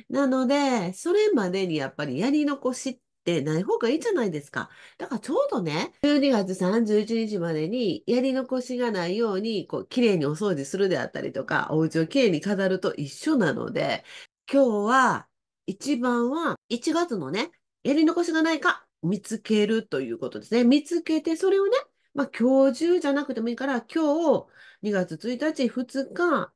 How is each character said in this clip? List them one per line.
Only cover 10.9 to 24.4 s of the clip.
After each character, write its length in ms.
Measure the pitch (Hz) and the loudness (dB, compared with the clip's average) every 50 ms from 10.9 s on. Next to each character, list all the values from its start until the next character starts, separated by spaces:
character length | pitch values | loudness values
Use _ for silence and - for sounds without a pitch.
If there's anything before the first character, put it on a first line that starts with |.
| 170 131 | 0 0
あ 60 | 123 | -2
っ 60 | - | -4
た 80 | - 143 | -6 -8
り 120 | 143 143 | -8 -6
と 120 | 127 139 135 | -6 -6 -4
か、 240 | - 160 143 - - | -2 -2 -2 -2 0
お 80 | - 156 | 0 0
家 180 | 160 156 - 165 | 0 2 2 0
を 60 | 165 160 | 0 2
綺 140 | - 277 | 2 4
麗 80 | 254 208 | 4 4
に 100 | 170 147 | 2 2
飾 280 | - 196 208 185 196 185 | 0 -2 -2 0 0 0
る 120 | 185 185 | 0 0
と 140 | - 190 - | -2 -4 -4
一 140 | - 151 139 | -4 -8 -10
緒 280 | - - - 302 320 | -8 -6 -2 0 2
な 160 | 254 185 151 | 2 2 2
の 180 | 117 113 117 113 | 0 -2 -4 -4
で、 340 | - - - 139 110 - - - - - - - _ _ _ - | -4 -2 -2 -2 -2 -4 -6 -12 -20 -20 -20 -20 _ _ _ 0
今 120 | - 277 269 | 4 4 4
日 40 | 247 214 208 202 | 4 4 2 0
は、 420 | 214 254 269 254 220 156 113 - _ _ _ _ _ _ _ _ | 2 4 4 4 4 2 -2 -6 _ _ _ _ _ _ _ _
一 300 | - 190 - - 269 294 | -10 -10 -6 -2 -2 -2
番 340 | 240 240 254 240 240 240 247 | 0 0 0 0 0 0 0
は 260 | 277 330 330 262 156 - _ - | -2 -2 -2 -4 -4 -6 _ -6
一 240 | 220 233 - 330 | -6 -4 -2 0
月 260 | 302 330 349 339 233 185 | 0 0 0 -2 -2 -4
の 120 | 143 131 | -4 -4
ね、 200 | 156 208 277 349 - _ _ _ _ _ - | -4 -4 -4 -6 -8 _ _ _ _ _ -2
や 100 | 233 277 | 0 2
り 100 | 320 311 | 4 4
残 200 | 311 330 349 339 | 4 4 2 0
し 80 | 339 | 0
が 100 | 320 320 | 0 0
な 100 | 311 330 | 2 0
い 80 | 320 311 | 0 0
か 240 | - - - - - _ _ _ | 0 -2 -2 -2 -8 _ _ _
見 180 | - 165 208 190 | -4 -2 -2 -4
つ 180 | - - 220 220 | -4 -8 -10 -6
け 260 | - - 220 208 208 | -2 0 2 2 4
る 200 | 202 220 226 220 | 2 0 -2 -2
と 140 | - - 135 | -2 -4 -4
い 100 | 135 113 | -4 -4
う 60 | 117 117 | -6 -6
こ 120 | 135 120 | -6 -8
と 100 | - 107 | -8 -8
で 60 | 104 | -6
す 80 | - 214 | 0 2
ね。 100 | 240 247 | 4 6
見 180 | 233 269 294 | 6 6 4
つ 200 | 294 - 339 339 | 2 0 -4 -4
け 180 | 330 - 320 311 | -2 0 -2 -2
て、 160 | 302 330 320 | 0 -2 -2
そ 140 | 320 370 381 | 0 2 2
れ 100 | 403 392 | 2 2
を 60 | 392 | 2
ね、 60 | 403 480 539 554 _ _ _ _ _ - | 2 2 0 -2 _ _ _ _ _ -6
ま 100 | - 269 | -6 -4
あ、 60 | - - - | -4 -2 0
今 340 | 226 254 269 269 269 277 | 2 4 6 6 6 4
日 60 | 240 - | 4 2
中 220 | 311 339 359 359 | 2 2 2 2
じ 80 | 339 285 | 2 0
ゃ 40 | |
な 140 | 277 285 285 | 0 0 -2
く 80 | 277 247 | -4 -4
て 60 | 233 | -4
も 80 | 226 233 | -4 -4
い 40 | |
い 40 | 240 | -4
か 100 | - 254 | -4 -2
ら、 160 | 277 262 233 240 - | -2 -2 -2 -4 -4
今 480 | - 320 320 294 285 320 339 302 240 175 | -2 0 2 2 2 2 4 2 2 2